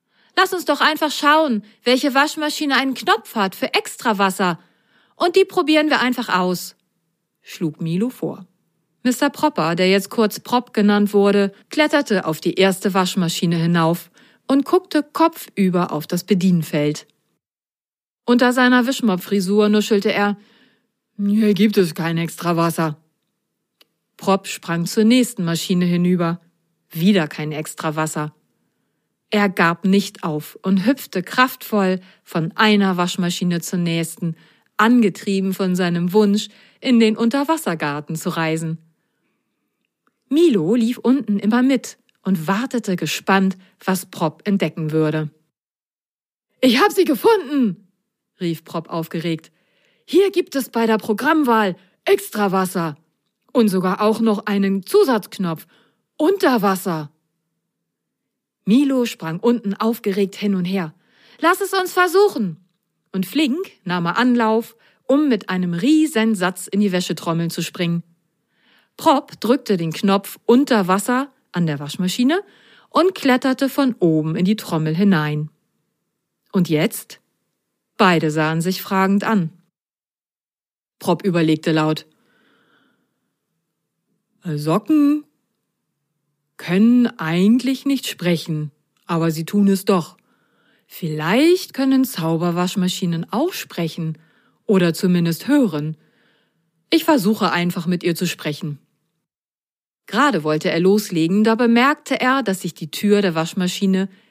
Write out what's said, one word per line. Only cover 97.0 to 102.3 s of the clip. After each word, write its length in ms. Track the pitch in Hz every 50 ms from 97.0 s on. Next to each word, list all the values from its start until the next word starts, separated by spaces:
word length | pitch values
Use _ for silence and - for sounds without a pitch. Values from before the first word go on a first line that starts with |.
| -
versuche 480 | - 311 247 170 208 220 - 208 170
einfach, 340 | 139 175 175 175 - 190 160
mit 160 | 175 180 170
ihr 140 | - 175 165
zu 100 | - 190
sprechen.“ 540 | 170 - - - 151 147 - 180 151 143 - _ _ _ _ _ _ _ _ _ _ _ _ _ _ _ _ _ _ _ _ _ _ _ _ _
Gerade 360 | - - 226 285 294 214 160
wollte 260 | 147 156 156 156 160 180
er 120 | 165 165
loslegen, 640 | 175 185 202 214 208 - 180 156 160 170 190 214 214
da 100 | 220 226
bemerkte 640 | 220 247 233 233 233 247 277 302 - - - 262 -
er, 220 | - 254